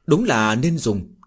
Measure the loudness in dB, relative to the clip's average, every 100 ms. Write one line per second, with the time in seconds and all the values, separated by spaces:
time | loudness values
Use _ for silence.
0 | 0 0 2 0 0 0 0 -2 -2 -4
1 | -8 -18